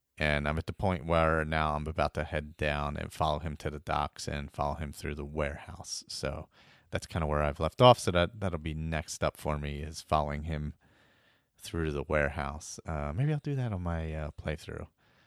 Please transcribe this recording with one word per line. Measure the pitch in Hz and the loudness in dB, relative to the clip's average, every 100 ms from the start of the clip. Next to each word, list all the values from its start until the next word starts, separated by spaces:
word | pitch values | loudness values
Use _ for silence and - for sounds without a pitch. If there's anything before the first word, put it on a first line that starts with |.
| _ - | _ 0
and | 76 73 73 | 2 2 2
I'm | 80 | 0
at | - | -2
the | |
point | - 98 90 78 | -2 0 0 2
where | 82 80 80 78 | 4 6 4 2
now | 78 78 76 | 2 2 0
I'm | 76 | -2
about | 78 76 - | 0 0 0
to | 76 | -2
head | 78 73 78 | -4 -4 -2
down | 76 73 73 76 | 0 0 -2 -4
and | 80 | -6
follow | - 78 76 | 0 0 0
him | 78 73 | -2 -6
to | 78 | -6
the | 73 | -6
docks | - 76 73 - - | -2 -2 -2 -4 -6
and | 76 71 | -4 -6
follow | - 71 71 | -4 -2 -2
him | 73 | -6
through | 71 78 73 | -6 -8 -6
the | |
warehouse. | 71 73 73 73 - 90 - - - | -6 -2 -2 -4 -10 -14 -10 -10 -10
So | - 71 73 - - - - _ | -6 -4 -4 -10 -18 -20 -20 _
that's | - - | -6 -4
kinda | - 76 | -2 0
where | 76 | 2
I've | 73 71 | 2 2
left | 78 - | 0 8
off. | 123 - | 10 10
So | - | 6
that, | 87 87 107 | 4 2 0
that'll | 101 82 | -4 -4
be | 80 | -4
next | 78 80 78 - - | -4 -2 -2 -4 -2
up | 78 - | -2 -2
for | - 73 | -2 -2
me, | 73 73 | -2 -4
is | 76 78 | -6 -10
following | - 78 73 73 | 0 2 2 -2
him | 80 78 76 - _ _ _ _ _ _ _ _ | -2 -2 -4 -8 _ _ _ _ _ _ _ _
through | - 85 78 | -6 -2 0
the | 71 | -2
warehouse. | 67 76 71 76 69 76 - - - | 2 2 2 0 -4 -6 -10 -12 -6
Uh, | 78 73 | -4 -2
maybe | 80 147 | 0 0
I'll | 151 | 0
do | 147 139 | -2 -2
that | 123 | -2
on | 98 | -2
my, | 87 82 80 | -2 -2 -2
uh, | 78 73 - | -4 -6 -6
playthrough. | - 78 - 78 - _ _ _ | -6 -6 -6 -10 -10 _ _ _